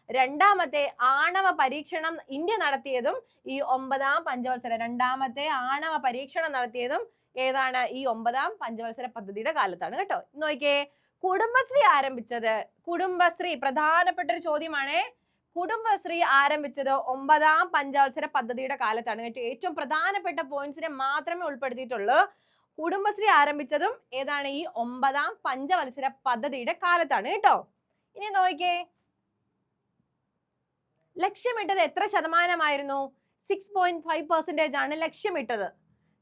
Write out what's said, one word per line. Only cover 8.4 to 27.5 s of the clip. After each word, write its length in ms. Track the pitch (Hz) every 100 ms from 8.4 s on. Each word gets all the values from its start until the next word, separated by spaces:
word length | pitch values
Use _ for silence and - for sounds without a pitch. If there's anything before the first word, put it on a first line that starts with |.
| 311 440
പഞ്ചവത്സര 440 | 269 226 233 220 247 233
പദ്ധതിയുടെ 360 | 196 202 226
കാലത്താണ് 460 | 311 202 175 175 247
കേട്ടോ. 240 | 392 214 - 277
നോക്കിയേ, 520 | 311 294 285 285 285 _ _ _
കുടുംബശ്രീ 580 | 370 381 466 494 494 539 427 294
ആരംഭിച്ചത്, 720 | 269 262 220 240 226 220 - _ -
കുടുംബശ്രീ 680 | 339 370 359 349 339 359 294
പ്രധാനപ്പെട്ട 760 | 269 262 302 330 359 349 320
ഒരു 80 | 349
ചോദ്യമാണേ. 760 | 339 294 320 302 269 311 453 - _ _ _ -
കുടുംബശ്രീ 640 | 370 440 453 403 349 339
ആരംഭിച്ചത് 680 | 339 269 285 302 285 285 269
ഒമ്പതാം 840 | 269 - 262 277 302 311 311 359
പഞ്ചവത്സര 520 | 330 277 277 269 311 294 277
പദ്ധതിയുടെ 400 | 226 247 262 269
കാലത്താണ് 460 | 233 220 233 214
കേട്ടോ. 180 | 233 226
ഏറ്റവും 360 | 233 262 359 330
പ്രധാനപ്പെട്ട 640 | 277 311 349 392 349 302
പോയിന്റ്സിനെ 480 | 285 277 285 294 311
മാത്രമേ 580 | 277 269 294 302 339 339
ഉൾപ്പെടുത്തിയിട്ടുള്ളൂ. 760 | 269 269 247 262 240 202 285 392 - _ _ _ -
കുടുംബശ്രീ 460 | 320 381 403 415 427
ആരംഭിച്ചതും 640 | 339 285 294 277 294 359 523 _
ഏതാണ്? 340 | 254 269 285 277
ഈ 180 | 277 349 294
ഒമ്പതാം 640 | 240 254 269 269 302 440 -
പഞ്ചവത്സര 640 | 254 277 359 285 254 269 262 -
പദ്ധതിയുടെ 480 | 240 269 262 240 339
കാലത്താണ് 440 | 403 349 330 233 220
കേട്ടോ. 380 | 403 415